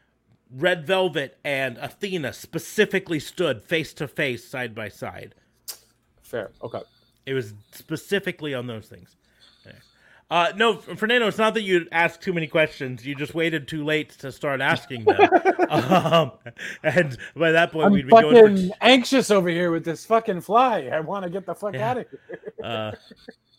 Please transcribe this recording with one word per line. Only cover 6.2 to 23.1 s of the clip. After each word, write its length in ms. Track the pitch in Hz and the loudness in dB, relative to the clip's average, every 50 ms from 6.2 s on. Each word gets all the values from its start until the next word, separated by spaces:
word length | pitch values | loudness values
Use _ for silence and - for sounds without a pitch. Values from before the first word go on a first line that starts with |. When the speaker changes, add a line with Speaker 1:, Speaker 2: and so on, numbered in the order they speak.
Speaker 2:
Fair. 300 | _ - - 117 98 - - _ | _ -12 -10 -10 -10 -10 -14 _
Okay. 200 | - 113 - 104 - - _ _ _ _ _ _ _ | -14 -12 -12 -12 -14 -16 _ _ _ _ _ _ _
Speaker 1:
It 80 | 135 135 | -8 -6
was 200 | 131 117 107 104 104 - _ | -6 -6 -8 -12 -20 -20 _
specifically 840 | - - - - 160 151 - - 196 196 196 185 175 - 151 151 139 | -20 -20 -12 -12 -12 -12 -8 -6 -6 -6 -6 -6 -10 -10 -10 -10 -10
on 140 | 123 123 123 | -10 -10 -10
those 200 | 113 110 101 - | -12 -14 -16 -20
things. 280 | 113 90 92 _ _ _ _ _ _ _ _ _ _ _ _ | -20 -20 -20 _ _ _ _ _ _ _ _ _ _ _ _
Yeah. 60 | - - 104 _ _ _ _ _ _ _ _ _ _ | -20 -20 -20 _ _ _ _ _ _ _ _ _ _
Uh, 220 | 156 170 170 165 175 196 | -2 0 0 0 0 0
no, 200 | 226 233 202 - | 0 0 0 -2
F-, 200 | - - 175 - | -6 -12 -8 -6
Fernando, 300 | 220 220 240 247 233 202 | -2 0 0 2 2 0
it's 100 | - 208 | 0 0
not 160 | 220 220 220 | 0 0 0
that 80 | 226 | -2
you 260 | 208 190 185 175 165 - 165 | -2 0 0 0 0 0 0
asked 280 | 165 170 160 - - | 0 0 0 -2 -4
too 120 | - 196 180 | -6 -6 -4
many 140 | 165 160 143 | -4 -6 -2
questions. 580 | - 165 156 151 - - 143 131 127 120 117 | 0 0 0 0 -2 -8 -10 -10 -10 -10 -12
You 100 | 139 143 | -12 -10
just 180 | 131 147 - - | -8 -8 -8 -4
waited 340 | 165 160 170 160 160 131 - | -2 -2 -2 -2 -4 -6 -8
too 180 | 160 156 147 | -10 -8 -4
late 240 | 151 156 156 147 - - - | -2 -2 -2 -2 -6 -12 -16
to 120 | - 135 | -16 -16
start 280 | 120 - - 147 139 127 | -12 -8 -6 -4 -4 -2
asking 460 | 135 147 165 - - - 131 120 110 | 0 0 0 0 -2 -8 -12 -2 0
them. 240 | 415 339 - 403 - 370 | 2 6 6 6 6 6
Speaker 2:
<laughs> 40 | 339 - 381 359 - 359 - | 2 2 2 0 0 -2 0
Speaker 1:
Um, 600 | 151 151 123 131 185 175 147 156 160 170 156 127 - - _ 117 - - - - - - - | 0 -2 0 2 2 2 4 4 2 2 2 0 -4 -12 _ -20 -18 -16 -14 -14 -14 -4 -4
and 340 | 156 120 180 170 143 123 - - - - | 0 2 2 0 0 -4 -10 -14 -16 -6
by 180 | 135 165 165 | -2 0 2
that 200 | 160 165 170 - | 4 4 2 2
point, 140 | - 160 156 | 0 2 4
Speaker 2:
I'm 80 | 202 202 | 4 4
Speaker 1:
we'd 120 | 190 135 127 | 4 6 8
be 40 | |
going 240 | 226 226 226 - 247 | 8 8 10 10 10
Speaker 2:
fucking 340 | 233 220 208 202 190 185 180 | 10 10 10 8 4 0 -2
Speaker 1:
for 60 | - - | -4 2
Speaker 2:
anxious 500 | - 233 262 269 240 - 269 262 - - | 4 6 6 6 4 2 2 0 2 4
over 160 | 214 196 175 180 | 2 2 2 2
here 240 | 165 170 180 175 | 0 0 0 0
with 140 | 165 165 160 | -2 -2 -4
this 180 | 165 156 - - | -6 -8 -8 -2
fucking 360 | - 220 226 226 226 190 170 | 0 0 0 0 0 -4 -6
fly. 480 | - - 202 233 262 254 220 180 135 123 | -6 0 2 2 2 2 0 -2 -4 -4
I 80 | 135 156 | -6 -6
wanna 300 | 160 151 196 202 190 175 | -4 -6 -6 -8 -8 -8
get 160 | 170 196 180 | -8 -10 -10
the 100 | - 170 | -10 -10
fuck 200 | - 202 208 190 | -8 -8 -8 -6
Speaker 1:
Yeah. 160 | 175 214 233 | -4 -4 -4
Speaker 2:
outta 140 | 254 240 175 - | -4 -4 -6 -10
here. 440 | - - _ - 180 - - - - - | -16 -20 _ -18 -18 -16 -16 -18 -16 -12
<laughs> 60 | - | -10
Speaker 1:
Uh, 260 | 113 117 110 110 107 101 - - - | -8 -6 -6 -6 -8 -10 -12 -18 -20